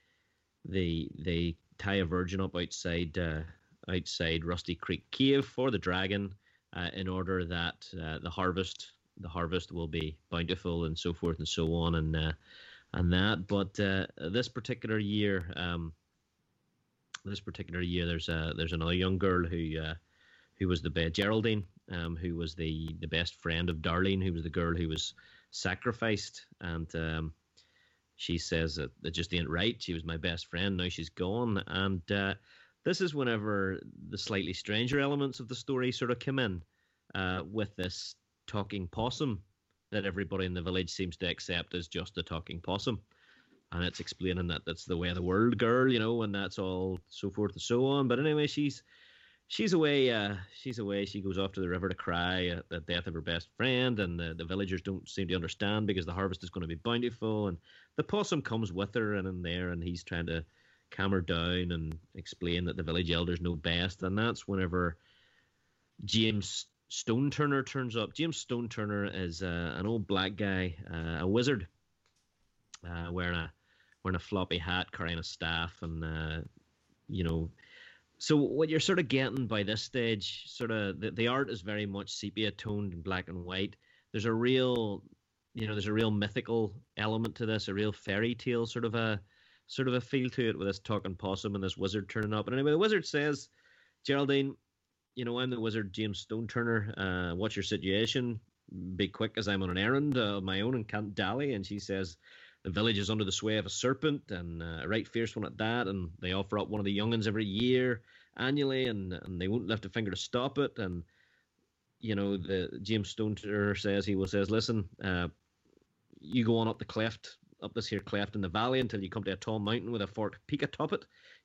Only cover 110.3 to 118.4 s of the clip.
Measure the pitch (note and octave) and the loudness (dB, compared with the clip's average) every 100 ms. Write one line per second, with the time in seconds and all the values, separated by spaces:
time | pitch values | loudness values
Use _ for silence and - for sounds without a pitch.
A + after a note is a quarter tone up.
110.3 | B2 C3+ C#3 C#3 - F#2+ F2 - _ _ | -2 0 0 0 0 -4 -4 -8 _ _
111.3 | _ _ _ _ _ _ _ A2 G2 G2+ | _ _ _ _ _ _ _ -2 0 0
112.3 | G2 F2+ F#2+ F2+ B1 G2 A2 F#2 - G#2+ | 0 0 -2 -2 -6 0 0 0 -2 -2
113.3 | G#2 G#2+ G#2 G2+ G2 G#2 G2 G2 F#2+ F#2+ | -2 -2 0 2 2 2 2 2 2 2
114.3 | G2+ G2 A2 A2+ A2 F2 - F#2+ F2+ F2 | 2 2 2 2 0 -2 -4 -2 0 0
115.3 | - _ _ _ _ _ _ _ - D#2 | -4 _ _ _ _ _ _ _ -20 -2
116.3 | B2 A#2 A2+ A2+ - - A2 A2+ F#2+ - | 2 4 4 4 0 -4 0 0 -2 -12
117.3 | - _ - - A#2 - G2+ - G2+ G2+ | -20 _ -12 -8 -6 -4 -4 -2 -2 -2
118.3 | G#2 | -2